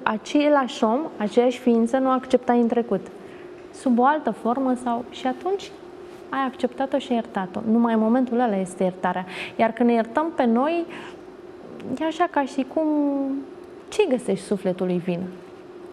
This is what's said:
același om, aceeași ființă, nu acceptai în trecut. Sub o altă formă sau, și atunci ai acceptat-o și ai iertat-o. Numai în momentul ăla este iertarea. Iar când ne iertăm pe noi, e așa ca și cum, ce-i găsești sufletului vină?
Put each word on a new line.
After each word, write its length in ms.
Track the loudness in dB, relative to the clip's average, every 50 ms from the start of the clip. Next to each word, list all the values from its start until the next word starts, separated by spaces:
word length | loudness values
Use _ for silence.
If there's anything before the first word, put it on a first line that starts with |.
același 800 | 0 0 0 -2 -4 2 2 4 6 6 6 4 4 0 0 0 2
om, 160 | 2 2 0 -2 -4 -6
aceeași 420 | -4 -4 0 4 4 4 4 2 2
ființă, 380 | 2 4 4 4 4 4 2
nu 140 | 2 2 4
acceptai 500 | 2 2 2 4 2 2 4 4 4 4
în 60 | 4
trecut. 400 | 4 2 0 0 0 -2 -2 -4 -6 -16 -16 -18 -18 -18 -16 -18 -18 -18 -18 -18 -18 -12
Sub 240 | -4 0 2 4 6
o 60 | 6
altă 260 | 4 4 2 0 -2
formă 440 | -4 0 0 0 0 2 2 0 0 0 0
sau, 200 | -2 -2 -2 -4 -8
și 160 | -10 -4 -4
atunci 440 | -4 -4 -2 -2 -2 -2 -4 -4 -10 -16 -18 -18 -18 -18 -18 -18 -18 -18 -16 -12 -6
ai 120 | -4 -2 -2
acceptat-o 520 | -2 -2 -2 -4 -4 -2 -2 -4 0 0 -2
și 80 | 0 0
ai 60 | -2
iertat-o. 440 | -2 -2 -2 -4 -6 -6 -4 -6 -4 0 2
Numai 240 | 4 4 4 4 4
în 60 | 4
momentul 400 | 4 4 4 2 2 2 2 0
ăla 160 | 2 2 2
este 260 | 0 -2 -4 -2 0
iertarea. 440 | 0 0 0 0 -2 -2 -2 -2 -4 -8 -10 -10 -10 -8 0
Iar 140 | 2 2 2
când 180 | 4 4 4 4
ne 60 | 4
iertăm 320 | 4 2 2 0 0 0 0 0
pe 100 | 2 2
noi, 420 | 4 4 4 4 2 2 0 -2 -4 -8 -14 -14 -14 -16 -16 -18 -18 -18 -18 -18 -18 -18 -18 -16 -16 -14 -12 -8 -6 -4 -2
e 40 | -2
așa 240 | -2 0 0 0 2
ca 140 | 2 0 0
și 220 | 0 0 -2 -2 0 0
cum, 120 | 0 2 2 2 2 2 2 2 0 0 -2 -2 -4 -6 -10 -14 -16 -18 -18 -18 -18 -16 -6
ce-i 200 | 2 2 2 4
găsești 360 | 2 0 0 0 -2 -2 0
sufletului 540 | -2 -2 0 0 -2 0 0 0 0 0 0 0
vină? 220 | 0 -2 -2 -2 -8 -10 -12 -16 -18 -18 -18 -18 -18 -18 -18 -16 -16